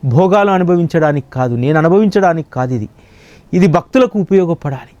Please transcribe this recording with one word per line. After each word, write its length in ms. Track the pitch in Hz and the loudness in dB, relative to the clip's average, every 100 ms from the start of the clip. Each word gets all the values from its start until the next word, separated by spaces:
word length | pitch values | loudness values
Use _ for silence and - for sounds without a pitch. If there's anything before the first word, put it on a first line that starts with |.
భోగాలు 460 | 139 123 185 202 202 | 0 0 2 2 2
అనుభవించడానికి 800 | 185 175 175 170 170 151 147 - | 0 0 0 0 0 0 -2 -6
కాదు, 240 | 131 127 | -6 -4
నేను 240 | 120 127 156 | -2 0 0
అనుభవించడానికి 720 | 160 190 214 202 185 165 147 | 2 2 2 2 0 -2 -6
కాదు, 240 | - 127 | -8 -4
ఇది, 140 | 123 104 _ - - - - _ | -6 -8 _ -20 -20 -20 -20 _
ఇది 120 | - 180 | 0 2
భక్తులకు 520 | 170 - 262 254 214 | 2 0 0 0 -2
ఉపయోగపడాలి. 720 | 180 196 175 170 147 131 - _ | 0 0 0 -4 -6 -10 -14 _